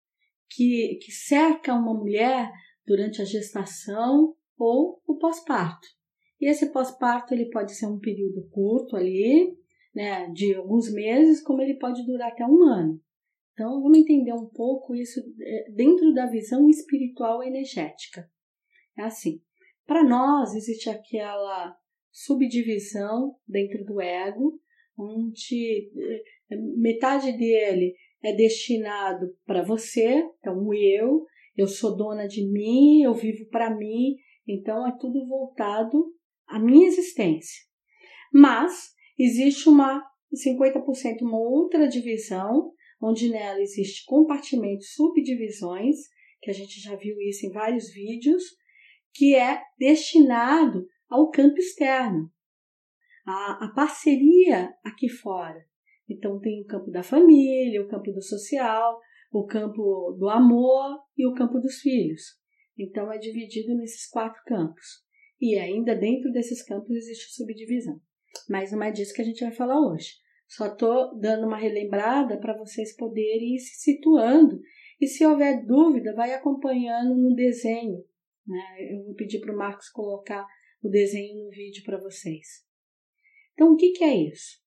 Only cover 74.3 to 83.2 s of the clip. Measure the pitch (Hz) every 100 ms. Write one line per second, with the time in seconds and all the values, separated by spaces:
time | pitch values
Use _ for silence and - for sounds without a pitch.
74.3 | 294 311 - - _ - _ 277 - 311
75.3 | 294 285 247 208 254 330 254 214 214 240
76.3 | 262 285 269 269 254 240 233 247 254 254
77.3 | 240 247 233 226 226 233 180 - _ _
78.3 | _ - 185 190 185 196 202 202 - 202
79.3 | 202 214 208 202 202 - - 208 202 -
80.3 | 202 196 _ _ _ 214 202 196 202 202
81.3 | 208 208 196 202 196 - 190 190 - 180
82.3 | 156 - - _ _ _ _ _ _